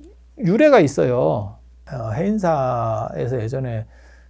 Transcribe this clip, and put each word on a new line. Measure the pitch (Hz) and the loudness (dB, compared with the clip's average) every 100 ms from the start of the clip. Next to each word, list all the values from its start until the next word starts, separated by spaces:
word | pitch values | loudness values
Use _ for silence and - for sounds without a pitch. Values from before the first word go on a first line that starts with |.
| - - - - | -20 -20 -20 -4
유래가 | 185 214 302 247 | 0 4 6 6
있어요. | 147 - 143 123 151 127 101 - - - - | 4 2 0 2 0 -2 -6 -14 -20 -20 -14
어, | 135 110 | -10 -6
해인사에서 | 110 196 214 175 151 127 120 113 110 117 - 123 127 | -4 -2 0 0 0 0 -2 -2 -4 -6 -6 -4 -4
예전에 | 110 135 127 113 110 - - - | -4 -6 -6 -8 -10 -16 -20 -20